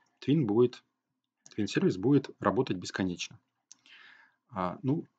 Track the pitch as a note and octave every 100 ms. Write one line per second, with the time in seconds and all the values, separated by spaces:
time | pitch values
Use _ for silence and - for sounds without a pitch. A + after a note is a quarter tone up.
0 | _ _ - D3+ A#2 G#2+ B2 - _ _
1 | _ _ _ _ - - G#2 - E3+ F2+
2 | A2+ C#3+ - - G2+ F#2+ - F#2+ F2+ -
3 | F#2+ E2+ - - _ _ _ - _ -
4 | - - _ _ _ G2 F2+ F2 C3 D#3
5 | -